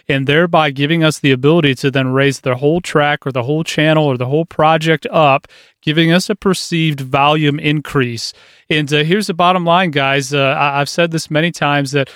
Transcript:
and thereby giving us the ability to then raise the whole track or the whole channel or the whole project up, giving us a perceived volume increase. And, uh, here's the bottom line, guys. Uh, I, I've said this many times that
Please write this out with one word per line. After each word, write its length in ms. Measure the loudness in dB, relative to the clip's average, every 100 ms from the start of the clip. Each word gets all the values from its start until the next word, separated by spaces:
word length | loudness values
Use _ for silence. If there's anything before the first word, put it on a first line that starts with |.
| -4
and 180 | -2 0
thereby 460 | 2 2 2 2
giving 320 | 0 -2 2
us 160 | 0 2
the 120 | 0
ability 440 | 2 4 4 2 0
to 160 | -2
then 160 | 0 0
raise 320 | 0 0 -2
the 160 | -4 -2
whole 260 | 0 -2
track 460 | 0 0 0 -2 -4
or 40 |
the 120 | -6
whole 200 | -2 -4
channel 420 | -4 0 2 2 2
or 120 | -2
the 80 | -2
whole 200 | -2 -2
project 600 | 0 2 2 0 -2 0
up, 340 | 2 2 2 -2 -20 _ _
giving 280 | -4 0 2
us 160 | 2 0
a 80 | -4
perceived 640 | -2 -2 -2 -2 -2 -4
volume 600 | -4 0 2 2 0 0
increase. 720 | -2 -2 -2 -2 -2 -4 -10 -14 -20 _ -4
And, 200 | -4 0
uh, 120 | 0
here's 240 | 2 0 -2
the 80 | 0
bottom 300 | 2 2 2
line, 260 | 2 2
guys. 420 | 0 0 0 -2
Uh, 60 | 0 0 0
I, 240 | 0 0
I've 80 | -2
said 220 | -2 -2
this 180 | -2 -4
many 220 | -2 -2
times 400 | -2 -2 0 0
that 180 | -2 -4